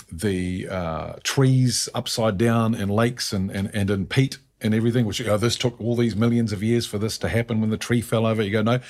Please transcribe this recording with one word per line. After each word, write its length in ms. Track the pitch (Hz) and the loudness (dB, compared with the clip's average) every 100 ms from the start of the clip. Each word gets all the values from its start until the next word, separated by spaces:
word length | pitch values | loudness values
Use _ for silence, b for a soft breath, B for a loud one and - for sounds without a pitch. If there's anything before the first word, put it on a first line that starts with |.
| - | -12
the, 560 | 85 107 92 90 92 - | -4 -2 0 -2 -4 -6
uh, 460 | 95 85 80 80 - | -6 -4 -6 -8 -8
trees 640 | - - 131 131 127 113 - | -4 2 4 6 4 0 -4
upside 420 | 117 - - 110 92 | -6 -6 0 0 2
down 360 | 117 117 113 | 2 4 2
in 160 | 110 98 | 0 0
lakes 420 | 104 117 120 - | 2 0 -2 -4
and, 180 | 101 95 | -2 -2
and, 200 | 101 98 | -2 -4
and 160 | 107 101 | -2 0
in 160 | 101 87 | 0 0
peat 320 | - 135 - _ _ | 0 0 -2 _ _
and 140 | 110 | 0
everything, 320 | 110 117 120 107 | 2 2 2 0
which, 120 | 92 | -2
you 80 | 110 | 0
know, 120 | 104 | 2
this 180 | 117 - | 2 0
took 240 | 120 - | -2 -2
all 160 | 107 120 | -2 2
these 180 | 120 | 2
millions 380 | 98 117 117 113 | 2 2 2 0
of 100 | 101 | -2
years 240 | 110 117 113 | 0 0 0
for 120 | 104 | -4
this 200 | 110 - | -4 -2
to 100 | 90 | -2
happen 320 | 107 117 110 | -2 0 0
when 100 | 107 | 0
the 80 | 110 | -2
tree 240 | - 120 | 0 0
fell 220 | 110 117 113 | 0 0 2
over. 160 | 110 | 0
You 80 | 101 | 0
go, 120 | 110 | 0
"No, 160 | 110 127 B | 2 0 B